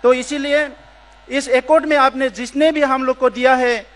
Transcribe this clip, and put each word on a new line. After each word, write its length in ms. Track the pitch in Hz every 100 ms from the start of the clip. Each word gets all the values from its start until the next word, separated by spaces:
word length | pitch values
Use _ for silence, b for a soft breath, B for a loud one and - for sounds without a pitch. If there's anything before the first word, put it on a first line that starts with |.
तो 100 | 240
इसीलिए 560 | 254 247 294 277 285 294 254 - - - - -
इस 200 | 262 269
accord 360 | 254 254 311 302
में 120 | 294
आपने 320 | 269 262 262
जिसने 420 | 190 240 277 311
भी 100 | 302
हम 220 | 285 262
लोग 140 | 262 254
को 120 | 254
दिया 260 | 214 254 254
है 300 | 247 233 196